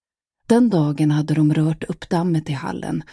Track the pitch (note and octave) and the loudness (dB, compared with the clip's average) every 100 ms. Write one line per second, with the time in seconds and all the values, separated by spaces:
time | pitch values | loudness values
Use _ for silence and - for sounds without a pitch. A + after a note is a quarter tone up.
0 | _ _ _ _ _ A3+ B3 F3+ D3 D3 | _ _ _ _ _ 4 4 2 0 2
1 | D3+ D3+ D3+ D3+ D3+ D#3 D#3 D#3+ - D#3 | 2 2 0 2 2 2 0 -2 -8 -10
2 | - F3 F3+ D#3+ D#3 C3+ - - - D#3 | -4 -2 0 -2 -4 -8 -8 -10 -8 -8
3 | - | -10